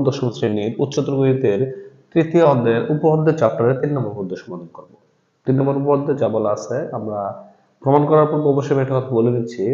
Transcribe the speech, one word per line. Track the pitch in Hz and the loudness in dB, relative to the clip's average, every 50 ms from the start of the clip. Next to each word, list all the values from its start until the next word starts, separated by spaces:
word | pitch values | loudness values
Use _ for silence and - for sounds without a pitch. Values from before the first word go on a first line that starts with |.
| 143 | 2
দশম | 135 127 - 131 120 | 0 0 -2 -2 -4
শ্রেণীর | 110 - 120 113 107 104 101 110 120 - | -2 -2 -2 -2 0 0 -2 -2 -2 -2
উচ্চতর | 147 135 143 160 - 156 139 | -4 -2 -2 -2 -2 -2 0
গণিতের | 135 135 135 131 131 131 113 101 101 131 135 - - - - - _ _ _ | 2 2 2 2 2 2 0 2 0 0 -4 -6 -8 -14 -18 -20 _ _ _
তৃতীয় | - 170 156 160 160 175 165 | 0 0 0 2 4 4 6
অধ্যায়ের | 151 139 127 120 113 113 117 - - | 6 4 4 2 2 2 0 0 -2
উপ | 151 147 156 | -2 0 2
অধ্যায় | 160 156 160 156 156 156 160 | 2 2 4 2 2 2 4
চ্যাপ্টারের | 131 110 110 - 117 120 135 131 | 2 2 2 2 2 2 2 0
তিন | 147 147 147 | -2 -2 -2
নম্বর | 135 117 104 101 | -2 -4 -4 -6
অধ্যায় | 104 98 90 90 87 - | -8 -8 -8 -8 -10 -12
সমাধান | - 92 87 85 85 - | -12 -14 -14 -14 -16 -20
করব। | - - - _ _ _ _ _ _ _ _ _ _ _ | -20 -20 -20 _ _ _ _ _ _ _ _ _ _ _
তিন | 127 131 | -2 0
নম্বর | 135 135 139 139 139 139 143 143 | 0 0 0 -2 0 0 2 0
অধ্যায় | 139 139 156 139 - | 2 0 -2 -2 0
যা | 117 110 | -2 -2
বলা | 110 110 107 104 104 | 0 0 -2 -2 -2
আছে, | - - - 120 131 170 - - | -4 -6 -6 -6 -6 -6 -6 -8
আমরা | 117 110 107 107 104 101 98 98 - - - _ _ _ _ _ _ - | -8 -8 -8 -6 -6 -6 -6 -8 -10 -16 -20 _ _ _ _ _ _ 0
প্রমাণ | 135 139 147 147 | 2 4 4 4
করার | 147 156 151 151 | 4 4 4 4
পর | 151 156 151 151 147 | 4 0 0 0 0
অবশ্যই | 139 139 131 127 143 | 0 0 0 0 0
আমি | 139 131 | 0 0
একটা | 131 135 | 0 -2
কথা | 131 123 127 131 | -4 -2 -2 0
বলে | 113 113 120 | 0 2 2
নিচ্ছি, | 120 123 113 117 - - 95 110 | 0 0 -2 -6 -6 -4 -4 -2